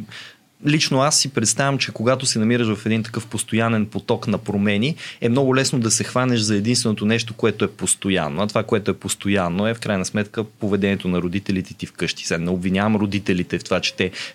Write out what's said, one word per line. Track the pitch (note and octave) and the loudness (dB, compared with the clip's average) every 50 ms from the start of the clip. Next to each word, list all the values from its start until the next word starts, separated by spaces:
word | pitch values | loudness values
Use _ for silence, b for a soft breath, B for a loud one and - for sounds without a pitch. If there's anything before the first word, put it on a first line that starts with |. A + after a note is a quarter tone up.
| G#2+ B B B B B B B B _ _ _ - | -4 B B B B B B B B _ _ _ 0
лично | D3 D3 D#3+ - - D3 C3 | 2 2 2 2 2 2 2
аз | C3+ D3+ D3+ - | 2 4 2 2
си | - C3+ | 0 0
представям, | - - A2+ G2+ - - C#3 C#3 C#3 B2+ | 0 0 0 0 2 2 2 0 0 0
че | - - - | -2 -4 -4
когато | - A2 A#2+ C3 C3 C3+ | 0 2 2 2 2 0
се | - - A#2 | 0 0 2
намираш | G#2+ A2+ A#2+ A#2+ A#2+ A2 G#2+ | 2 4 4 4 2 2 0
в | G#2 - | 0 0
един | A2 A2 A2+ G#2+ | 0 0 0 -2
такъв | - - A#2 A2+ | -4 -6 -8 -8
постоянен | - - G#2 - - - A2 A2+ A#2 A#2 G#2+ G#2 | -6 -6 -6 -4 -2 0 2 2 2 2 2 0
поток | G2 - G2 - - A#2+ - - - | -2 -4 -4 -2 0 -2 0 0 -2
на | G2+ F2+ | -2 -2
промени, | - - G2 G2+ G2+ G#2+ G2+ G2+ A2+ C#3+ D#3+ B B B B B | -2 -2 0 0 2 2 2 2 2 0 -2 B B B B B
е | - A#2+ | 0 2
много | A#2 C#3 C#3 C3 B2+ | 2 4 4 4 4
лесно | C3 C3+ C3 - B2+ | 4 2 2 2 0
да | A2+ A2 | 2 2
се | G#2 - G#2 | 0 0 -2
хванеш | - - B2+ B2+ B2+ B2 A2+ | -2 0 0 2 2 2 2
за | G#2+ G#2+ G#2+ | 2 2 2
единственото | G2+ G2+ A#2 B2 A#2+ - A#2 G#2+ - G#2 | 2 2 2 0 2 0 0 0 0 0
нещо, | G#2 A2+ A#2 A#2 A2+ A2 | 0 0 0 -2 -4 -4
което | - - A2 G#2 - G#2+ | 0 0 0 0 0 -2
е | F#2 | -4
постоянно. | - - - F#2 - - - G2 F#2+ F2+ D#2 D2+ C#2+ E2+ G#2 | -2 -4 -4 -2 -2 -2 0 0 0 0 0 -2 -2 -2 -2
А | |
това, | G#2 - A#2 G#2 | 0 0 -2 0
което | - A#2 G#2+ F#2 - | 2 0 0 2 0
е | F#2 | -2
постоянно, | - - F#2 - - - G2+ G2+ G2 F2+ E2+ E2+ F#2+ G#2 | -2 -4 -6 -6 -4 0 0 2 2 2 2 0 0 0
е | A2 A#2+ | 0 -2
в | - | -2
крайна | - A2 G#2 F#2 F2+ | -2 -2 -2 -2 -2
сметка | - - G#2+ G#2 - - A2+ G#2 | -2 -2 -2 -2 -2 -4 -6 -6
поведението | - - - A2 G2+ G2+ G2 G2 G2 G2 F#2+ - F#2 | -6 -6 -6 -2 0 2 2 2 2 0 0 0 0
на | F2+ F2 | 0 0
родителите | E2+ F2 F2 G2+ - - G2 F#2 F2+ - - | 0 0 -2 -2 -2 0 -2 -2 -2 -4 -8
ти | - - | -10 -12
вкъщи. | - - - E2+ D#2+ - - - | -12 -6 -4 -4 -4 -4 -6 -6
Сега | - F2 E2 | -4 -2 -2
не | E2+ F2 | 0 0
обвинявам | F#2 F#2 F2 G2 F#2 F#2+ G#2 A2 A2 | -2 -2 0 0 0 2 2 2 2
родителите | G2+ G#2+ G2+ G2 G2+ G2 - F#2+ F2+ F2 - - F2 | 2 2 0 0 -2 0 0 0 0 0 -2 -4 -6
в | - | -2
това, | - F#2+ F2+ | -2 -2 0
че | - - - | 0 -2 -2
те | - G2 F2+ B B B B | -2 -2 -2 B B B B